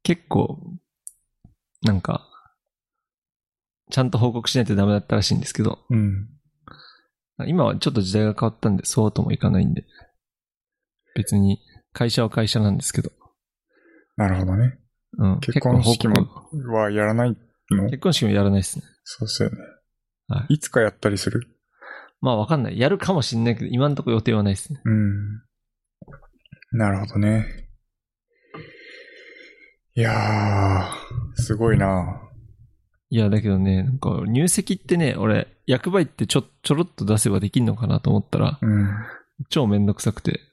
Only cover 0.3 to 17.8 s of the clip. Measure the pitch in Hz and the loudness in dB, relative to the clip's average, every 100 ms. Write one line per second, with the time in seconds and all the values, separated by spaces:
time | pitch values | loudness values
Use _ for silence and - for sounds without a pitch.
0.3 | 98 - - - 180 _ _ - _ _ | -2 -2 -6 -14 -18 _ _ -20 _ _
1.3 | _ _ _ _ _ - 95 - - - | _ _ _ _ _ -2 0 -2 -8 -10
2.3 | - _ _ _ _ _ _ _ _ _ | -20 _ _ _ _ _ _ _ _ _
3.3 | _ _ _ _ _ _ - 127 113 123 | _ _ _ _ _ _ -2 0 2 0
4.3 | 117 - 131 104 101 101 104 - 107 98 | 0 -2 0 2 2 4 2 0 0 2
5.3 | 90 - - 107 - _ 117 101 98 107 | -2 -2 -2 -2 -2 _ 0 0 -2 -8
6.3 | - _ _ - - - _ _ _ _ | -18 _ _ -20 -20 -20 _ _ _ _
7.3 | - - 175 117 98 - 110 92 107 107 | -10 -2 2 2 0 -2 0 0 0 0
8.3 | 104 113 - 117 95 - - 107 - - | 0 -2 0 0 0 0 0 0 0 -2
9.3 | - - 185 - - - - - _ _ | 0 2 2 2 -2 -8 -20 -20 _ _
10.3 | _ _ _ _ _ _ _ _ - 104 | _ _ _ _ _ _ _ _ -6 0
11.3 | 101 98 98 _ - _ - 120 117 113 | 2 2 0 _ -20 _ -2 0 0 0
12.3 | - 107 117 107 98 - - - _ _ | 0 0 2 2 0 -2 -4 -6 _ _
13.3 | _ _ _ _ _ _ _ _ - 101 | _ _ _ _ _ _ _ _ -4 -2
14.3 | 92 92 98 127 - _ _ _ - 95 | 0 0 2 0 -2 _ _ _ 0 0
15.3 | 95 - - 127 127 117 117 117 107 - | 2 0 0 2 4 4 2 2 2 0
16.3 | - - 151 123 110 104 104 107 113 123 | -6 -12 -10 -2 0 0 2 0 2 0
17.3 | 107 _ _ _ 98 | -2 _ _ _ 0